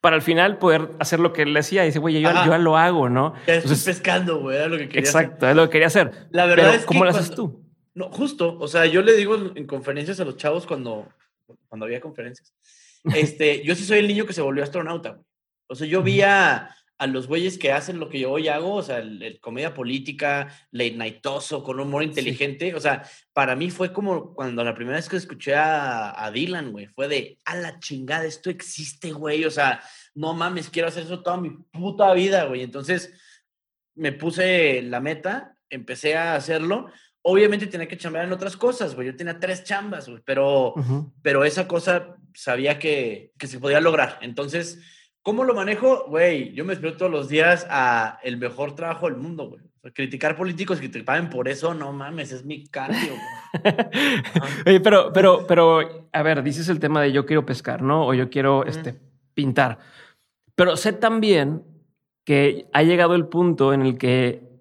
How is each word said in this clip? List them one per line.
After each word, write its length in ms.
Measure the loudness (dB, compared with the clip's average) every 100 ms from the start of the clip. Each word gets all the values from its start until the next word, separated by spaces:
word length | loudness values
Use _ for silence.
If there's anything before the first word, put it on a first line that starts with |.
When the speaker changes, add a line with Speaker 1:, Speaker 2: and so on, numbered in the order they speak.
Speaker 1:
para 140 | 4 4
al 80 |
final 340 | 2 4 4 4
poder 320 | 4 4 0 -6
hacer 220 | -2 2
lo 120 | 0
que 120 | 2
él 100 | 0
decía. 300 | 0 0 2
Y 60 | 2
dice, 100 | 2
"Güey, 200 | 0 2
yo, 80 | 2
Speaker 2:
Ajá. 140 | 4
Speaker 1:
yo 80 | 4
ya 40 | 4
lo 180 | 4 4
hago", 320 | 4 4 2
¿no? 260 | 2 0 -2 0
Speaker 2:
Ya 80 |
estoy 20 | 2
Speaker 1:
Entonces 260 | 2 0 0
Speaker 2:
pescando, 540 | -2 0 0 0 -2
güey, 180 | -2 -2
era 100 | -2
lo 80 | -4
que 80 | -2
quería 120 | 0
Speaker 1:
Exacto, 440 | 4 2 2 2 6
Speaker 2:
hacer. 40 |
Speaker 1:
es 40 | 6
lo 80 | 6
que 40 |
quería 140 | 6 6
hacer. 240 | 4 2 -2 -4
Speaker 2:
La 160 | 2 6
verdad 80 | 8 8
Speaker 1:
Pero, 80 |
Speaker 2:
es 60 | 6
que 40 | 4
Speaker 1:
¿cómo 160 | 4
lo 80 | 6
haces 160 | 4 0
Speaker 2:
cuando 80 | -4
Speaker 1:
tú? 300 | -6 -8 -20 _ _
Speaker 2:
No, 160 | -14 -12
justo, 480 | -4 -4 0 -2 -2
o 80 | -2
sea, 200 | 2 4
yo 160 | 6
le 100 | 6
digo 220 | 6 4 -2
en, 160 | -2 -10
en 120 | -10
conferencias 520 | -8 -6 -6 -6 -6
a 60 | -6
los 120 | -4
chavos 280 | -2 -2 -4
cuando, 420 | -8 -6 -10 -12 _ _ _ _ _ _
cuando 180 | -12 -8
había 160 | -8
conferencias, 500 | -10 -14 -14 -16 _ _ _ _ _ _
Speaker 1:
<laughs> 100 | -2
Speaker 2:
este, 500 | 2 0 2 0 2
yo 120 | -2 -4
sí 80 | 2
soy 140 | 2
el 80 | 4
niño 180 | 0 -4
que 80 |
se 80 | -4
volvió 220 | -2 -2
astronauta, 460 | -4 -6 -6 -8 -10
güey. 160 | -16 _ _ _ _ _
O 80 | -10
sea, 100 | -2
yo 160 | 0
vi 160 | 2 4
Speaker 1:
Ujú. 60 | 6
Speaker 2:
a, 460 | 6 4 2 -4 _ _ _
a 100 | -4
los 180 | -4 -4
güeyes 300 | -2 -4 -2
que 140 | -2
hacen 280 | -2 -4 -10
lo 100 | -10
que 100 | -6
yo 100 | -4
hoy 180 | -2 -2
hago, 280 | -4 -4 -6
o 80 |
sea, 140 | -6 -8
el, 240 | -10 -14
el 160 | -16 -16
comedia 340 | -14 -10 -10
política, 760 | -8 -8 -8 -8 -6 -4 -4 -6 -16 _
late 220 | -6 -6
nightoso, 720 | -4 -10 -8 -8 -8 -8 -10
con 160 | -8 -8
humor 240 | -6 -4
Speaker 1:
Sí. 60 | -4
Speaker 2:
inteligente. 680 | -4 -6 -4 -6 -4 -8 -2
O 40 |
sea, 220 | -2 -2 -8 -20 _
para 220 | -2 -2 -2
mí 160 | -4
fue 200 | -4 -6
como 440 | -4 -4 -6 -6 -10
cuando 280 | -6 -4
la 120 | -4 -6
primera 220 | -6 -6
vez 120 | -6
que 80 | -8
escuché 380 | -8 -12 -2 0
a, 680 | 2 0 -2 -6 -8 -8
a 60 | -8
Dylan, 420 | -6 -4 -6 -10
güey, 140 | -14 -16
fue 200 | -8 -4
de, 320 | -4 -6 _ -12
"A 100 | -10
la 240 | -10 -12
chingada, 460 | -12 -12 -6 -6 -6
esto 260 | -8 -10
existe, 640 | -10 -12 -14 -14 -14 -14
güey". 320 | -10 -4 -2 -2
O 40 |
sea, 320 | 0 0 0 -10 -20 _
no 200 | -8 -6 -4
mames, 340 | -4 -6 -6
quiero 200 | -4 -4
hacer 140 | -6
eso 200 | -10 -8
toda 140 | -6 -4
mi 120 | -6 -12 _
puta 420 | -10 -8 2 4
vida, 300 | 6 4 2
güey. 180 | 0 -4
Entonces, 500 | -8 -10 -4 -4 -4 _ _ _ _ _ _ _ _ -8
me 160 | -8
puse 720 | -4 -6 0 2 4 2 0
la 160 | -4 -6
meta, 580 | -6 -6 -6 -8 -12 _ _
empecé 460 | -16 -12 -6 -2 -2
a 200 | -2 -2
hacerlo. 520 | -2 -4 -2 -4 -6 _ _ _
Obviamente 440 | 2 6 4 2 -4
tenía 200 | -8 -10
que 100 | -10
chambear 280 | -8 -6 -6
en 80 |
otras 240 | -6 -8 -2
cosas, 380 | -2 -2 -8 -6
güey. 120 | -10
Yo 80 | -8
tenía 240 | -12 -6
tres 240 | -6 -6
chambas, 460 | -6 -8 -6 -12 -14
güey, 120 | -16 -4
pero, 480 | 0 2 2 2 -2
Speaker 1:
Ujú. 380 | -2 -4 -6 _
Speaker 2:
pero 220 | 0 2 2
esa 220 | 0 -4
cosa 480 | -2 0 -2 -2 -20 _
sabía 460 | -12 -6 -2 -2 -2
que, 520 | -2 -2 -2 -8 -16 _
que 100 | -14
se 120 | -6
podía 200 | 0 4
lograr. 360 | 4 2 0 -4
Entonces, 580 | -12 -8 -6 -6 -8 -14 -20 _ _ _
¿Cómo 200 | -4 0
lo 100 | 0
manejo? 520 | 0 -2 2 2 2 0
Güey, 460 | 2 2 2 -4
yo 120 | -8 -8
me 80 |
espero 240 | -6 -8 -4
todos 140 | -2
los 180 | -2 0
días 380 | 2 4 2 0
a 500 | 0 2 2 -2 -6
el 140 | -10 -8
mejor 380 | -8 -6 -10 -8
trabajo 320 | -10 -4 -6
del 100 | -6
mundo, 320 | -10 -12 -14
güey. 120 | -16
O 180 | _ _
sea, 100 | -16
criticar 440 | -8 -8 -4 -4 -4
políticos 440 | -6 -6 -6 -6
que 100 | -6
te 140 | -10
paguen 260 | -4 -4 -4
por 180 | -6 -6
eso, 260 | -4 -6
no 180 | -6 -10
mames, 380 | -10 -12 -12 -12
es 120 | -12
mi 220 | -12 -14 -12
cardio, 460 | -10 -6 -4 -6 -8 -12 -14 -10 0
güey. 120 | 0 0
Speaker 1:
<laughs> 0 |
Speaker 2:
Ajá. 720 | -2 0 0 0 -2 -4 -4 -2 6
Speaker 1:
Oye, 140 | 6
pero, 320 | 8 6 6
pero, 320 | 6 8 6 6
pero, 600 | 6 8 6 0 -8 -6
a 120 | 0
ver, 180 | 2 0
dices 260 | -2 -4 -2
el 100 | -2
tema 220 | 0 2
de 100 | 2
yo 140 | 0 2
quiero 200 | 0 0
pescar, 360 | -6 -6 -4
¿no? 220 | 0 2 2
O 60 |
yo 160 | 0 0
quiero, 300 | 0 2 2
Speaker 2:
Ujú. 80 | 0
Speaker 1:
este, 260 | -6 -10 -14 _ _ _
pintar. 440 | -4 0 2 0 -2 -16 -20 -20 _ _ _ _ 2
Pero 200 | 4 4
sé 180 | -2
también 720 | 2 0 2 4 4 4 -2 -10 -20 _ _ _ _ 0
que 420 | 4 4 0 -2
ha 100 | 4
llegado 320 | 4 6 6 4
el 120 | 0
punto 460 | 2 2 4 4
en 80 | 4
el 140 | 2 0
que 460 | 0 2 0 -2 -14 -20